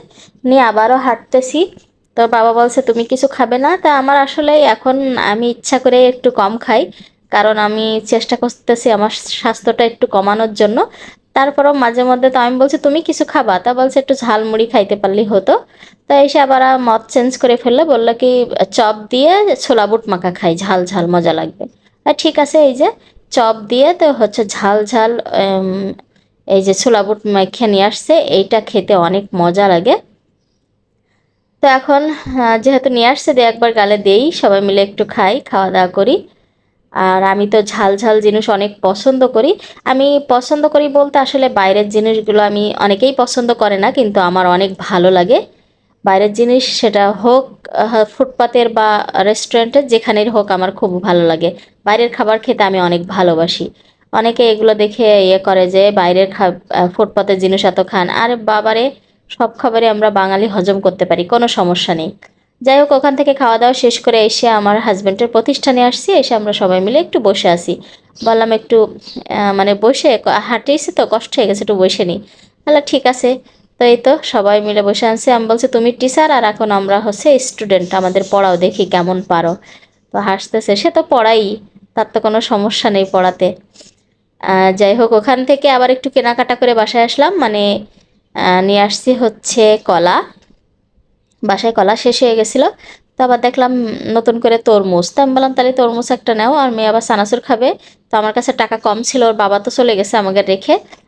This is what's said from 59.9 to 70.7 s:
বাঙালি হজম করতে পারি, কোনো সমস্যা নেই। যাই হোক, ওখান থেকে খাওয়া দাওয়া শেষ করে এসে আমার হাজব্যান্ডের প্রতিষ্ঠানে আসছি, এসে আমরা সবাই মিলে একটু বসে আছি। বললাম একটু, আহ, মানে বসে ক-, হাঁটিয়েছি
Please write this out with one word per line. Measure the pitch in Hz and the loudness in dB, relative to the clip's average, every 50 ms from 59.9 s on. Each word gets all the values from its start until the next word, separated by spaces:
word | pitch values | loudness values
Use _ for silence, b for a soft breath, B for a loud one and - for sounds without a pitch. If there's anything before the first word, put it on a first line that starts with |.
| 214 214 214 214 | 2 2 0 0
বাঙালি | 202 196 190 190 190 196 214 | 0 0 0 0 0 -2 -2
হজম | 220 196 185 180 196 196 196 | -2 -2 -2 -2 0 0 0
করতে | 196 185 180 - 180 | 0 -2 -2 -2 -2
পারি, | - 170 170 175 | -2 -2 -2 -2
কোনো | 180 240 233 240 233 | -2 0 0 0 0
সমস্যা | - 220 185 175 175 175 - 196 170 | 0 0 0 0 -2 -2 -2 -4 -4
নেই। | 160 160 202 - _ _ _ _ _ _ _ _ _ | -4 -6 -8 -12 _ _ _ _ _ _ _ _ _
যাই | 240 262 269 285 | 0 2 4 4
হোক, | 294 285 | 4 4
ওখান | 285 262 285 285 269 | 2 2 2 0 0
থেকে | 294 285 285 277 | 0 0 0 0
খাওয়া | 277 269 226 226 220 | 2 0 0 2 2
দাওয়া | 240 247 262 | 2 2 2
শেষ | 262 - 233 240 - | 2 0 0 0 0
করে | - 247 233 220 214 | 0 0 2 2 2
এসে | 220 - - 254 233 | 2 0 0 0 0
আমার | 226 208 202 202 208 220 | 0 2 2 0 0 0
হাজব্যান্ডের | 226 226 196 190 202 196 190 196 233 233 | 0 -2 -2 -2 -2 -2 -2 -2 -2 0
প্রতিষ্ঠানে | 233 226 226 294 269 277 - 277 254 247 | 0 0 0 0 -2 -2 -2 0 2 2
আসছি, | 247 247 247 - - 392 | 2 0 0 -2 -2 0
এসে | 392 302 254 - 240 | 2 2 2 0 -2
আমরা | 214 214 208 | -2 -2 -2
সবাই | 202 - - 185 185 185 | -2 -2 0 0 0 0
মিলে | 190 208 254 311 | 0 0 0 0
একটু | 349 - - 311 | 0 0 -2 0
বসে | 214 196 202 - - 180 | 0 0 0 2 0 0
আছি। | 170 170 - 175 175 B B B B B B B B - - | 0 0 -2 -6 -8 B B B B B B B B -6 -2
বললাম | 226 226 226 226 226 | 0 0 0 0 0
একটু, | 220 220 220 - 233 220 214 | -2 -2 0 0 2 2 2
আহ, | 202 - 208 - - - - - - - 208 202 202 | 0 -2 -10 -20 -18 -18 -16 -12 -8 -6 -2 -2 0
মানে | 196 196 196 202 202 | 0 0 0 0 0
বসে | 202 214 240 269 - - 302 226 208 | 2 2 0 0 2 2 0 0 2
ক-, | - 294 | 0 0
হাঁটিয়েছি | - 208 208 214 240 220 - 277 | 0 0 -2 -4 -6 -4 -2 -2